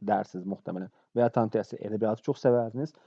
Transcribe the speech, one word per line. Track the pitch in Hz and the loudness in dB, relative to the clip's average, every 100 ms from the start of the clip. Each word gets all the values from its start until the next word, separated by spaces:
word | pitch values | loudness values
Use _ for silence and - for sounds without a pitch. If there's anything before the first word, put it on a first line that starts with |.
dersiniz | 104 101 98 92 92 | 0 0 0 -8 -8
muhtemelen. | 95 - 92 92 - _ 120 | -8 -6 -8 -10 -16 _ 0
Veya | 117 | 2
tam | 123 110 | 2 0
tersi | 110 98 - | -2 -4 -8
edebiyatı | 104 107 110 110 | -6 -2 0 0
çok | - 135 | -2 0
severdiniz. | 131 120 113 120 156 - | 4 4 2 -4 -8 -10